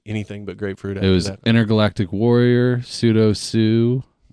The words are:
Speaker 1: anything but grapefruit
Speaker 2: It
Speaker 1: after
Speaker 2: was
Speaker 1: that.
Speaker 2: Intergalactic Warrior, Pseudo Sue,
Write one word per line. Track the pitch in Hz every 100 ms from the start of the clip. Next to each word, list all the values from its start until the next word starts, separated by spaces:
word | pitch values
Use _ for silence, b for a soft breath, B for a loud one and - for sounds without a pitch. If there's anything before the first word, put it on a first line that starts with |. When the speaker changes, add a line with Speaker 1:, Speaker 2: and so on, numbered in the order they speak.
| -
Speaker 1:
anything | 107 101 104
but | 101 90
grapefruit | 101 95 98 98
Speaker 2:
It |
Speaker 1:
after | 95
Speaker 2:
was | 92 95
Speaker 1:
that. | 95
Speaker 2:
Intergalactic | 113 113 110 110 107 - 95
Warrior, | 95 117 120 123 123 123 123
Pseudo | 123 - 120 110 110
Sue, | 101 - 113 110 113 117 131 - _ _